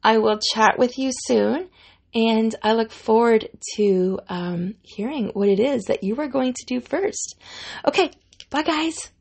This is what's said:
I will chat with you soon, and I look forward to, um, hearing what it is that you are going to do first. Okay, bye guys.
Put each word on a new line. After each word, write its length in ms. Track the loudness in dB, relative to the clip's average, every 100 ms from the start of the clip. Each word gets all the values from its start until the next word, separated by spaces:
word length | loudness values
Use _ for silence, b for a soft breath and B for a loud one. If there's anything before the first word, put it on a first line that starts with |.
I 160 | 4 4
will 200 | 2 0
chat 400 | -2 2 2 4
with 200 | 0 0
you 120 | -6
soon, 560 | -6 0 2 2 -2 -6 b b b _
and 400 | 0 2 2 0 0
I 120 | 0
look 180 | 0 0
forward 560 | -6 2 4 6 4 2 -14 -12 0
to, 440 | 2 4 2 -2 -6
um, 460 | -6 -4 -4 -6 -8
hearing 480 | _ -8 -6 -4 -4
what 160 | 0 2
it 100 | 4
is 240 | 2 0
that 200 | -2 -2
you 120 | -2 -4
are 80 | -2
going 240 | -2 -2
to 140 | -4 -6
do 140 | -6
first. 560 | -4 -2 -2 -4 -12 -14 B B B B -2
Okay, 240 | 0 -2 -4 _ _ -8
bye 120 | -4
guys. 480 | -2 -2 -2 -6 -14 _